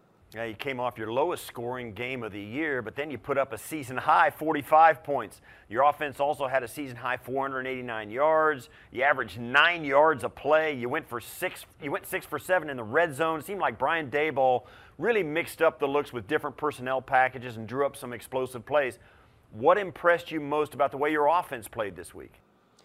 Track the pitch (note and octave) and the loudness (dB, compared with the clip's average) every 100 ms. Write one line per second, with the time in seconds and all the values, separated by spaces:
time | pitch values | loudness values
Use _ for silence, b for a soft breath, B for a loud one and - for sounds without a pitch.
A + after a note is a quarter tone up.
0 | _ _ _ G#2+ A2+ G#2+ C#3 B2+ B2 A2+ | _ _ _ -10 -8 -8 -6 -4 -4 -4
1 | A2 B2 E3+ D3+ - B2+ A#2 B2+ A#2 G2 | -4 0 0 -2 -8 -10 -8 -8 -8 -8
2 | B2 C3 A2 G2+ G#2 B2+ D#3+ C3 G#2+ C3+ | -8 -6 -8 -10 -8 -6 -4 -4 -6 -8
3 | D3+ A#2+ - C#3 C3 A2 - D#3+ B2 B2+ | -8 -8 -4 -2 -2 -4 -10 -10 -6 -4
4 | D3+ F3 D#3 - D#3 D3+ - D#3 D#3+ D#3 | 2 4 4 2 -2 -2 4 8 8 6
5 | - C3+ G2+ - b b b A2 D3 C#3+ | 0 -4 -4 -12 b b b 2 4 2
6 | D3 B2+ C#3+ C#3 C3 C3 A#2+ D3+ C#3 A#2+ | -4 -2 -2 0 0 0 -2 -8 -10 -6
7 | B2 B2+ B2+ C3+ C3+ C3 C3 B2+ B2 A2 | -4 -4 -4 -4 -4 -4 -6 -6 -6 -8
8 | G#2 A#2+ D#3 D#3+ D#3 C#3+ - b b A#2 | -6 0 4 4 4 0 -6 b b 0
9 | C#3 C3+ A2 A#2+ A#2+ C#3 E3 E3+ D3 C#3 | 2 2 -2 -8 2 6 6 4 2 6
10 | D#3 C3+ A2+ - C#3 D#3 D#3 C3+ A#2+ D#3 | 6 4 -4 -4 2 4 2 -2 -4 -4
11 | C3+ A#2 - - F3+ - - - C#3 F#3 | -6 -10 -10 -8 -8 -8 -20 -12 -6 -6
12 | - F#3 - D3 - F#3 D3+ C3 G#2+ D3 | -6 -8 -6 -6 0 0 0 -8 0 2
13 | E3+ C3+ D#3+ D#3+ D#3+ G3 D3 A2 C3+ E3 | 2 0 -2 -2 -6 -2 -2 0 0 0
14 | C#3 C#3+ D#3 C#3+ C3 B2 - B B B | 0 0 0 2 4 2 -2 B B B
15 | E3+ A3 D3+ D#3 E3+ - D#3+ - C#3+ C#3+ | 0 0 0 -2 -4 2 2 2 0 0
16 | C#3 B2 F#2+ D3+ D3 B2 D3+ B2+ B2+ C3 | -2 -6 -2 -2 -2 -4 -4 -4 -4 -4
17 | B2 C3+ B2+ B2+ B2 A2+ G#2+ C3 C#3 - | 2 4 4 0 -10 -10 -6 -2 -2 -2
18 | B2 A#2 - C3 B2+ B2 - D3 B2+ - | -12 -12 -6 -4 -4 -6 0 2 2 -4
19 | b b b b _ G#2+ C#3+ G3 F#3 - | b b b b _ 0 4 4 0 0
20 | E3+ E3+ - D#3+ C#3+ D3+ D3+ B2+ C#3 C3+ | 4 4 2 -6 -2 -2 0 0 0 2
21 | D3 D3+ D3 F3 - B2+ G2+ A#2 G#2 F2 | 0 4 4 4 0 -8 -10 -6 -6 -6
22 | E2+ F2 C2 _ _ _ _ _ | -16 -16 -20 _ _ _ _ _